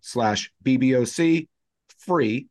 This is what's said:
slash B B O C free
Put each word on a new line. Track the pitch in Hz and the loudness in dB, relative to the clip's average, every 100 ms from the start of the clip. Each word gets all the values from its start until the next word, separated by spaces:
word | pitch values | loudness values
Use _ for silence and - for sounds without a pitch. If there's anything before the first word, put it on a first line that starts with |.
slash | - 123 110 101 - _ | -8 -2 0 -2 -6 _
B | 131 127 | 0 2
B | 131 127 | 2 2
O | 117 | 0
C | - 165 165 160 _ _ _ _ _ | 0 0 0 -2 _ _ _ _ _
free | - 170 117 123 - | -4 0 0 -2 -8